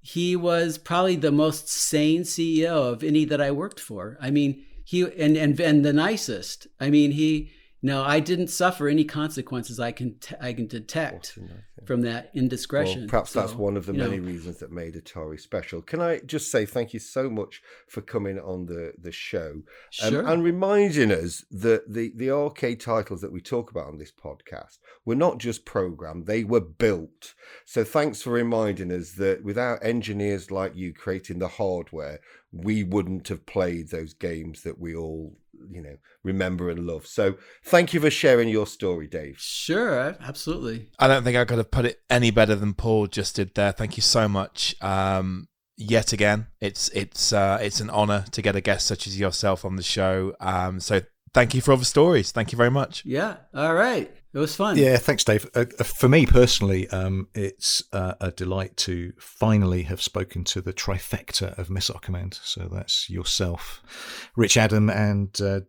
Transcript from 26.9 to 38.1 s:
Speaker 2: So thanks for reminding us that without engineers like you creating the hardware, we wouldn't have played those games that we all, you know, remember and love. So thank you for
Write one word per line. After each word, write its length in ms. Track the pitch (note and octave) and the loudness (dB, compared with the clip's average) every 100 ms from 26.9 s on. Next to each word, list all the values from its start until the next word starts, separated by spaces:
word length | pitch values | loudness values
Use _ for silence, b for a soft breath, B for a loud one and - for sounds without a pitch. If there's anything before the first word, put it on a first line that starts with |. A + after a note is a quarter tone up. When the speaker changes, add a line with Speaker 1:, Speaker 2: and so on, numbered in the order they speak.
| F2+ D#2+ _ - _ B B | 0 -6 _ -20 _ B B
Speaker 2:
So 180 | _ B2 | _ -2
thanks 380 | G#2+ D#3 D3 G#2 | 0 0 -2 -4
for 80 | B2+ | -2
reminding 640 | A#2+ A#2 A#2 G#2+ F#2 F2+ | -2 0 0 0 -2 -4
us 200 | F2+ E2+ | -6 -8
that 300 | F2+ G2 F#2+ | -2 0 0
without 400 | G2+ G#2 B2 A#2 | -2 -4 -2 -2
engineers 680 | A2+ A#2 G#2 G#2 G#2 G2 F2+ | -2 -2 -2 -2 -2 -2 -4
like 260 | F#2+ F#2+ E2+ | -4 -4 -6
you 160 | F2+ | -10
creating 460 | D#2+ - F#2+ - F2+ | -8 -6 -6 -6 -6
the 100 | F2+ | -6
hardware, 720 | - G2 F2+ D#2+ D#2+ C#2+ D2+ b b b | -2 -2 -2 -6 -10 -10 -12 b b b
we 320 | F2 F#2+ A2 | -8 -2 -2
wouldn't 440 | F#2 G2+ F#2 F#2 - | 0 0 -2 -6 -8
have 180 | G2+ - | -10 -6
played 420 | G2 F2+ E2+ D#2 | -2 -2 -4 -8
those 240 | E2 D#2+ | -10 -10
games 520 | - F#2 E2 D#2+ D#2 | -10 -8 -8 -10 -12
that 140 | E2+ - | -12 -10
we 160 | E2+ | -10
all, 440 | E2 D#2+ D#2 D#2 - _ - - | -8 -8 -10 -12 -18 _ -20 -18
you 100 | F2 | -16
know, 160 | D2 C#2 b b | -16 -20 b b
remember 460 | F#2+ F#2+ F#2 F2+ F2 | -4 0 0 0 -2
and 160 | E2+ E2+ | -4 -6
love. 200 | D#2+ - | -8 -8
So 300 | - G2 F#2+ B B | 0 0 0 B B
thank 300 | - F3 F3 | 4 4 4
you 60 | E3+ | 2
for 100 | D3+ | 2